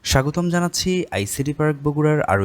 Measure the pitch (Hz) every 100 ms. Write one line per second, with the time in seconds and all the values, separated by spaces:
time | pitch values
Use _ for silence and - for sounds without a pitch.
0 | - 139 135 156 175 175 175 - 185 185
1 | - 95 101 - 139 147 151 143 147 147
2 | 151 151 - 98